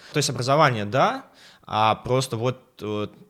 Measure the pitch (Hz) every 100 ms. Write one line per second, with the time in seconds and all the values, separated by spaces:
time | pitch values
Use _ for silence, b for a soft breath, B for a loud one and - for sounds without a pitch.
0 | B 151 139 120 120 143 147 117 104 123
1 | 185 262 - b b b - 107 110 107
2 | - 127 131 113 120 127 _ - 104 104
3 | 104 -